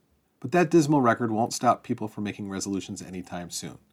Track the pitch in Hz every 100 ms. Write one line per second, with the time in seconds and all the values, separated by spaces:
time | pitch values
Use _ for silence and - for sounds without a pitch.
0 | _ _ _ _ 127 175 165 170 143 147
1 | 123 110 120 107 120 - 123 110 - 120
2 | 107 - 104 92 101 95 98 98 - 95
3 | - 92 87 90 85 - 82 - _